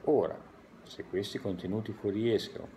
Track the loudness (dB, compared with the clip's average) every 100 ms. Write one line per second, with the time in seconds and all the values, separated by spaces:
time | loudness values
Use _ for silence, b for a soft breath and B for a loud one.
0 | 4 4 4 -2 -10 -20 -20 -20 -16 -14
1 | -4 -2 -2 -4 -4 -4 -2 -2 -4 -2
2 | 0 2 4 4 2 -8 -12